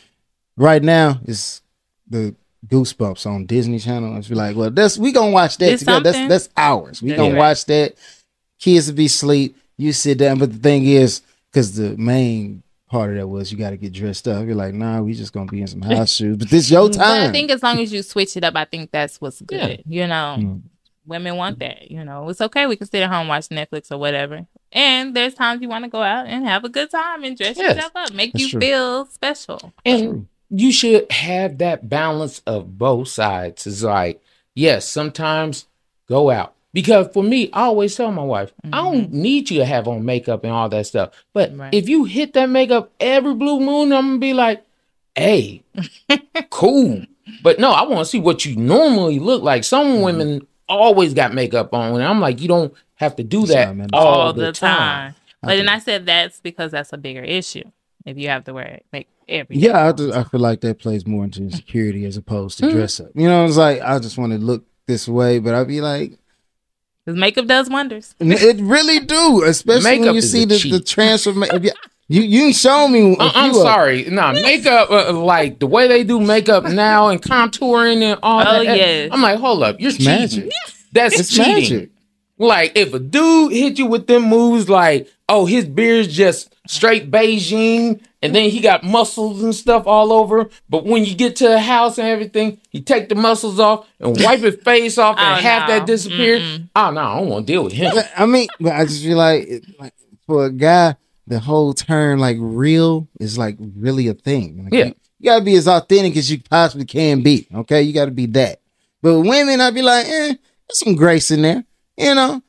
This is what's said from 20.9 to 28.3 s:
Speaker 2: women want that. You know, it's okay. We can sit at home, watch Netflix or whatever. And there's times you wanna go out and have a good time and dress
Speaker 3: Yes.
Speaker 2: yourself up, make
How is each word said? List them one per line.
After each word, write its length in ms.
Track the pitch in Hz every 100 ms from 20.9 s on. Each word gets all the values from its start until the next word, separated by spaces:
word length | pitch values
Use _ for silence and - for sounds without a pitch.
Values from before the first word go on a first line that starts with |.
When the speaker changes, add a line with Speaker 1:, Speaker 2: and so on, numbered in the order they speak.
| _ 151
Speaker 2:
women 300 | 170 180 175
want 240 | 185 208
that. 320 | 127 - -
You 140 | 160 151
know, 240 | 143 156
it's 100 | 180
okay. 260 | 220 277 285
We 120 | 208
can 100 | 202
sit 160 | 202
at 60 | 185
home, 180 | 180 160
watch 220 | 151 160
Netflix 420 | 156 151 151 -
or 60 | 143
whatever. 500 | 143 143 143 151 175 _ _
And 420 | 233 277 262 262
there's 200 | 247 247
times 280 | 262 240 240
you 60 | 247
wanna 220 | 226 240
go 120 | 226
out 260 | 208 233 240
and 180 | 240 254
have 180 | 196
a 60 | 240
good 200 | 262 302
time 360 | 320 330 320 269
and 100 | 254
dress 220 | 196 240
Speaker 3:
Yes. 180 | 370 -
Speaker 2:
yourself 160 | 320 359
up, 180 | 311
make 180 | 196 233